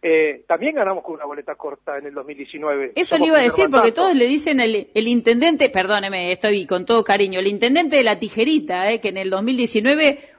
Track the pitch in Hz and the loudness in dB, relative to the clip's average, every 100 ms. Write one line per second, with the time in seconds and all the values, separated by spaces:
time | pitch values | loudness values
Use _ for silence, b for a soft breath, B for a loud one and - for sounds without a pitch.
0 | 170 160 156 131 _ 170 254 302 196 190 | 2 2 2 -2 _ -2 -2 -2 -2 -4
1 | - 156 143 147 143 147 151 143 - 143 | -8 -12 -10 -12 -12 -12 -12 -12 -12 -10
2 | 143 143 135 143 135 151 151 139 135 - | -10 -14 -14 -14 -16 -8 -4 -4 -4 -6
3 | 349 330 311 311 240 - 381 262 226 226 | -4 0 2 4 2 2 2 4 4 2
4 | 381 285 240 285 302 277 226 214 - 214 | 2 2 2 0 0 0 0 -2 -2 -4
5 | 220 240 233 240 320 311 277 190 185 208 | 0 2 2 4 2 4 2 2 0 0
6 | 196 190 180 185 214 208 160 180 185 233 | -2 -4 -4 -2 0 0 0 -4 2 2
7 | - 202 196 185 196 202 233 294 330 285 | 2 2 2 0 -2 0 2 2 2 2
8 | 233 202 214 214 240 311 302 180 190 226 | 2 0 -4 -2 0 0 0 -2 -2 -2
9 | 220 190 190 190 220 254 233 214 226 302 | -4 -6 -4 -4 -2 -2 0 0 2 4
10 | 302 294 B | 2 0 B